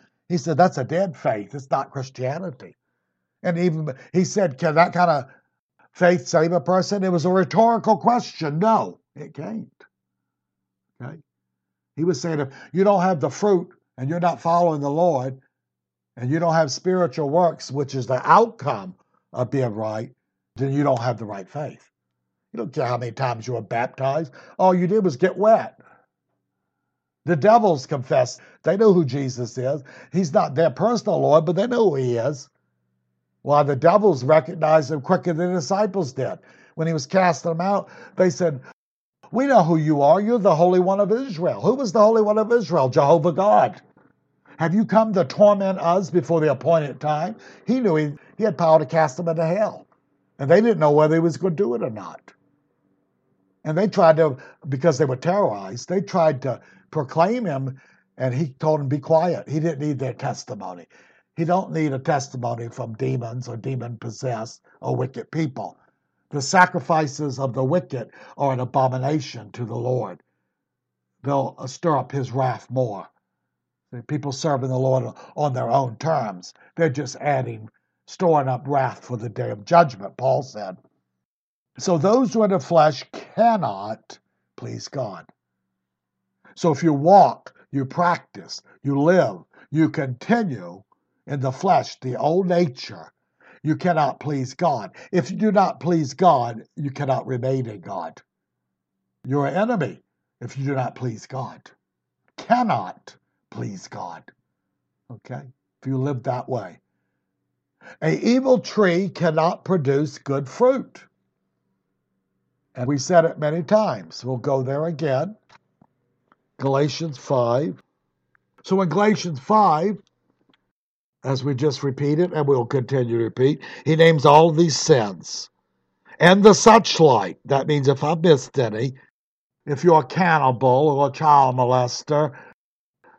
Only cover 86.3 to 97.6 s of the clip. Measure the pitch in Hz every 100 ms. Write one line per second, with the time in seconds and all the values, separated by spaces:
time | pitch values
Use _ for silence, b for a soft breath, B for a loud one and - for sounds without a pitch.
86.3 | _ b - 175 135 170 139 156 196 147
87.3 | - - b b 135 135 165 175 160 _
88.3 | - - - b b 139 139 151 185 131
89.3 | 90 - b b 147 156 147 135 123 -
90.3 | 233 202 113 87 92 _ _ _ _ -
91.3 | 139 131 127 - 156 113 - 131 120 143
92.3 | 175 185 175 170 - - 90 80 _ _
93.3 | _ b b 151 143 180 160 143 - 143
94.3 | 139 127 - 170 131 98 B B 185 -
95.3 | 185 214 202 185 - 151 170 139 131 180
96.3 | 143 120 113 - - 143 135 139 127 156
97.3 | 127 131 131